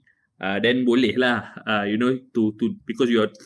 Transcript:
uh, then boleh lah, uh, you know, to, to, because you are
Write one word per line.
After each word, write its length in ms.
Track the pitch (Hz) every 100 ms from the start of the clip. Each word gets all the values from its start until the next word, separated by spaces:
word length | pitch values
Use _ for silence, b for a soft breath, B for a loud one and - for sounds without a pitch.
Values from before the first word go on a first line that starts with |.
| _ _ _ -
uh, 240 | 92 101
then 240 | 113 127 123
boleh 320 | 120 117 110
lah, 380 | 127 117 - - -
uh, 180 | 107 101
you 100 | 107
know, 160 | 123 127 - 120
to, 180 | 107
to, 240 | - 113 98 -
because 240 | 113 123
you 80 | 113
are 140 | 107 -